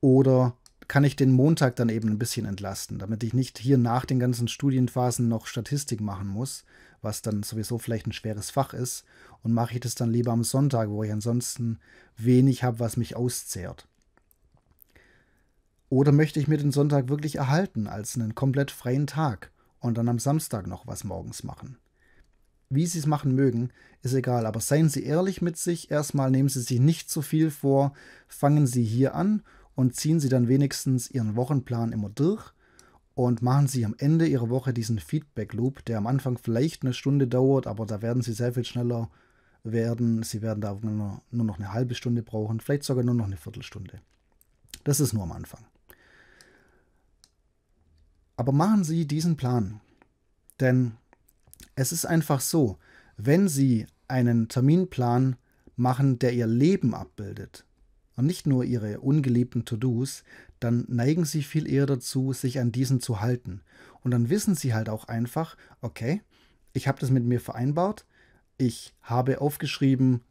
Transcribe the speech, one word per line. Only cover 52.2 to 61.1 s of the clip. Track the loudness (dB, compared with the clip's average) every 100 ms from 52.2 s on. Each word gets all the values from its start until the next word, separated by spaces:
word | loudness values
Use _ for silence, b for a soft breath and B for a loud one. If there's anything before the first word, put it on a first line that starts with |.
| 2 0
so, | 2 2 2 0 b b b -6
wenn | 2 4 4
Sie | 2 2 2 -2 _ _
einen | 0 2 2 2
Terminplan | 2 4 4 2 -2 0 2 2 -2 b b b -2
machen, | 0 2 2 2
der | 0
Ihr | 0 0
Leben | 4 4 4 2
abbildet | -2 -8 -12 -12 -12 -14 -16 _ _ _ _ _ -2
und | -2
nicht | 0 0
nur | 0
Ihre | 0 -2 -4 -4
ungeliebten | 0 2 2 2 2 -2
To-Dos, | -4 -4 -2 -2 -4 -8 _ B B -8
dann | -2 0 0
neigen | 0 2